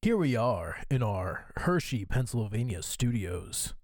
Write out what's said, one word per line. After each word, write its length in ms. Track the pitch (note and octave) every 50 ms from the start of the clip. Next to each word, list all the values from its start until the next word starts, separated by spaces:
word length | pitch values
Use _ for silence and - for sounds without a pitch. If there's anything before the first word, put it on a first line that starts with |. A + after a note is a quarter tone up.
| -
Here 140 | G#3+ A#3
we 180 | G#3+ F3 C#3+ B2
are 460 | A#2 A2+ B2 A#2 F2+ E2+ D#2+ D#2 - - -
in 140 | C#3 B2+ B2
our 420 | G#2+ G2+ F#2+ F2 D#2 D2+ - - - -
Hershey, 480 | - - - - - - - - A#2+ G2
Pennsylvania 760 | F2+ - A#2+ C3 A#2 - A#2+ A2 G#2 G#2+ A2 A#2+ B2 G#2 E2+
studios. 920 | - - - - - A#2+ A#2+ A2+ G2 F2+ F#2 F2 - - - - - - - -